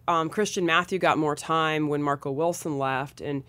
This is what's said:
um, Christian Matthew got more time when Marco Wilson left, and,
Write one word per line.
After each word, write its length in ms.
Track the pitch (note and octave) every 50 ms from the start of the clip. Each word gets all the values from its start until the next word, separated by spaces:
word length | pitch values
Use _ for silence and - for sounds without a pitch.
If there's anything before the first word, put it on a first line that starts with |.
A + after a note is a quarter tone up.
| - -
um, 220 | F3 E3 D#3+ D#3
Christian 360 | D#3 - G#3+ G3 - G3+ F3+
Matthew 340 | E3+ D#3+ E3+ F3 - F#3+ F#3
got 180 | F3 E3 D3 D3
more 180 | D#3 D3+ D3
time 540 | D3+ - - D#3+ D#3+ D#3+ D#3 D#3 D#3 D#3 D3
when 120 | D3 D3
Marco 300 | D3 D3 C#3+ C#3 - C#3+
Wilson 480 | C#3 C3+ D#3+ E3+ E3+ - - E3+ D3+ C#3
left, 400 | C3+ C3+ C3+ C3 C#3 C#3+ - -
and, 220 | - D3 C#3+ C#3 C3+